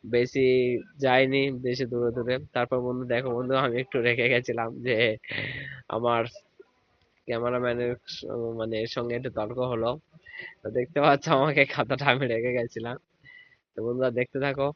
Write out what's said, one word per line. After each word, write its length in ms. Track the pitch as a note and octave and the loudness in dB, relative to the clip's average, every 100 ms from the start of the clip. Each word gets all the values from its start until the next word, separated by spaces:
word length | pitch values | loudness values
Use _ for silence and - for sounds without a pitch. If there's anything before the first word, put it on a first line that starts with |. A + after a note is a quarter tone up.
| B2 | 0
বেশি 720 | A#2+ B2+ C#3 C3 B2+ B2 A#2+ - - | 2 2 4 4 6 4 0 -4 -2
যাইনি 540 | C3+ B2+ C3 C3+ C#3 | 2 4 4 4 2
বেশি 340 | B2+ B2+ B2 | -2 -4 -2
দূরে 280 | B2+ A#2+ A#2+ | -2 0 -2
দূরে। 260 | A#2+ A#2+ B2+ D3 | -2 -2 -4 -4
তারপর 280 | A#2+ B2 B2+ | -4 0 0
বন্ধু 240 | B2 B2+ | -2 -4
দেখো 260 | B2+ A#2 C3 | -2 -2 0
বন্ধু, 240 | A#2+ B2+ | -2 0
আমি 260 | C3 C3+ A#2 | 2 2 0
একটু 220 | B2+ C3+ | -2 0
রেগে 260 | A#2 A#2+ A#2+ | 2 2 2
গেছিলাম 540 | B2 B2 A2+ A#2 C3 | 2 0 -4 -4 -4
যে 340 | B2 A2+ A#2 A2 - - - - - - _ | -2 2 2 0 -6 -8 -6 -8 -12 -16 _
আমার 360 | A2+ A#2+ A#2 A#2 - _ _ - _ _ _ _ _ | -2 2 2 0 -6 _ _ -20 _ _ _ _ _
ক্যামেরাম্যানের 720 | - A#2 A#2+ B2 B2 A#2+ B2 B2 - | -6 -2 0 0 0 0 -2 -4 -8
স-, 180 | - - A#2+ A#2 A#2 | -14 -8 -6 -6 -4
মানে 280 | A2 A2 A2+ | -4 -2 -2
সঙ্গে 280 | - A#2+ | -4 -4
একটু 160 | A#2+ B2+ | -4 -4
তর্ক 280 | - G#2+ B2 | -4 -4 -2
হলো। 400 | B2+ A#2 A#2 C#3+ _ - - - - - | -2 0 -2 -4 _ -20 -20 -16 -16 -12
তো 80 | G#2+ | -6
দেখতে 300 | A#2+ B2 D3 | -4 -2 2
পাচ্ছ 280 | D3 C#3+ D#3+ | 4 4 4
আমাকে 360 | C#3+ D3 D3 | 2 4 4
খাতাটা 400 | C#3 - A#2 B2+ | 2 2 -2 0
আমি 220 | C#3+ E3+ C3+ | 2 2 2
রেখে 260 | A2+ A#2+ | 0 0
গেছিলাম। 440 | B2 A#2 - A#2 B2 _ _ - - - _ _ - | -2 -4 -6 -8 -10 _ _ -20 -20 -20 _ _ -8
তো 80 | |
বন্ধুরা 260 | A2+ B2 C3 | -4 0 0
দেখতে 300 | B2 B2 C3+ | 0 -2 -2
থাকো 320 | C#3 C3+ C#3 | -2 0 -2